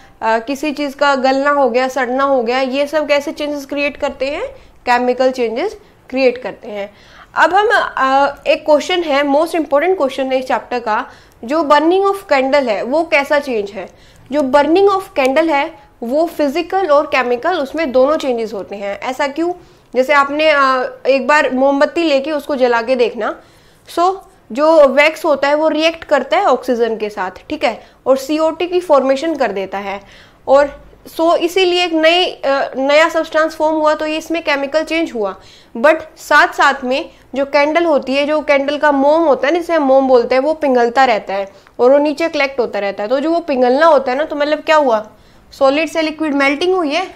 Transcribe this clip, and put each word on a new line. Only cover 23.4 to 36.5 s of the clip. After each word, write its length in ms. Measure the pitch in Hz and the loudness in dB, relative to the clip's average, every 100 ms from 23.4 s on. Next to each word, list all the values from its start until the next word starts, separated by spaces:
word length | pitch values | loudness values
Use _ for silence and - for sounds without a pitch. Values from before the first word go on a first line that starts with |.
| - _ _ _ - - | -16 _ _ _ -8 -2
so 200 | 349 381 - _ - | 0 -2 -10 _ -10
जो 360 | 220 311 330 277 | 0 4 6 6
वैक्स 380 | 254 294 311 339 | 4 2 2 -2
होता 220 | 277 277 | 0 0
है, 80 | 302 | 2
वो 120 | 311 | 2
रिएक्ट 360 | 311 320 330 | 2 0 -2
करता 340 | - 285 269 330 | -2 -2 0 0
है 80 | 392 | 2
ऑक्सीजन 520 | 247 - 233 226 220 | 0 0 -2 -2 -2
के 120 | 208 | -8
साथ, 220 | 208 190 | -8 -10
ठीक 320 | - - 302 | -10 -12 -4
है, 200 | 277 208 - _ 240 | -4 -4 -12 _ -2
और 120 | 269 | 0
सीओ 340 | 262 302 320 | 0 0 0
टू 160 | 320 349 | -2 -2
की 120 | 359 | -2
फॉर्मेशन 560 | 349 285 262 269 330 311 | 2 4 4 0 -2 -2
कर 160 | 233 | -2
देता 260 | 196 190 196 | -4 -6 -8
है। 240 | 202 202 202 - - _ - | -8 -10 -14 -20 -20 _ 2
और 440 | 277 285 - - - - - | 2 2 -4 -20 -20 -12 -2
so 180 | 330 330 | 0 0
इसीलिए 480 | 330 370 359 359 | 0 0 0 0
एक 100 | 359 | 0
नई, 320 | 320 320 349 359 | 2 2 2 0
अ, 480 | - 277 277 254 - | -4 -2 -2 -4 -4
नया 320 | 269 294 320 | 2 4 4
सब्सटेंस 460 | 330 311 311 311 320 | 0 -2 -2 -2 0
फॉर्म 200 | 311 320 | -2 0
हुआ, 180 | 302 | 0
तो 120 | 311 311 | 0 -2
ये 120 | 311 | -6
इसमें 260 | 311 330 | -6 -6
केमिकल 400 | 320 285 277 311 | -2 -4 -2 -4
चेंज 300 | 320 320 311 | -2 -4 -4
हुआ। 220 | 233 196 190 - - _ 233 | -4 -6 -8 -18 -20 _ 0
But 180 | 277 311 - - | 2 2 -4 -18
साथ 300 | - 294 | 2 4
साथ 260 | 349 | 4